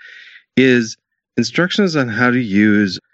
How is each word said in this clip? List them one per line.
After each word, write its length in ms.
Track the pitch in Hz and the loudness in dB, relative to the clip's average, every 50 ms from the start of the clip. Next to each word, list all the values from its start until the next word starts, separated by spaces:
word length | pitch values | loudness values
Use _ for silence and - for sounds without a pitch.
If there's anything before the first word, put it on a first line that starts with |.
| - - - - - - - - _ _ - | -20 -20 -20 -20 -20 -20 -20 -20 _ _ 0
is 400 | 123 131 131 123 120 113 110 - _ _ _ _ _ _ _ - | 2 2 4 2 2 0 -4 -10 _ _ _ _ _ _ _ -6
instructions 580 | 120 117 - - - 175 185 - 220 202 180 156 | -6 -4 -4 -2 -4 -4 -2 -2 -2 -2 -2 0
on 140 | 147 127 120 | -2 -4 -4
how 240 | 104 117 123 123 | -2 -2 0 0
to 80 | 120 127 | 0 -2
use. 580 | 123 104 95 104 107 107 104 104 104 92 87 - _ _ | -2 0 0 2 2 4 4 2 0 0 -4 -10 _ _